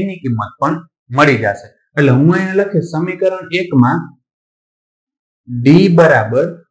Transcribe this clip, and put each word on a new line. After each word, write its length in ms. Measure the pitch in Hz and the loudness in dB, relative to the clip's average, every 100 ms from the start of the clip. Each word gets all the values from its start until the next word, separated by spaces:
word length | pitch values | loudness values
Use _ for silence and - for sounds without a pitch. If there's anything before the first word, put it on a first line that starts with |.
| 196 | -2
ની 120 | 180 | -6
કિંમત 320 | 131 120 104 - | -6 -6 -8 -6
પણ 200 | 139 160 - _ - 123 | -6 -6 -10 _ -8 0
મળી 240 | 151 117 | 0 0
જશે. 240 | 107 101 - _ _ - | -2 -6 -10 _ _ -2
એટલે 140 | 139 127 | 2 4
હું 140 | 156 190 | 2 2
અહીંયા 240 | 190 190 | 0 -2
લખીશ 280 | 202 185 170 | -2 -4 -4
સમીકરણ 520 | 156 185 180 190 185 - 175 | -6 -6 -2 -4 -4 -6 -6
એક 100 | 175 139 | -2 2
માં 180 | 123 165 - - _ _ _ _ _ _ _ _ _ _ _ _ - | 2 0 -6 -16 _ _ _ _ _ _ _ _ _ _ _ _ -12
ડી 380 | 123 127 165 196 170 | -2 4 6 6 4
બરાબર 480 | 160 127 107 120 165 - _ | 4 4 0 -2 -2 -6 _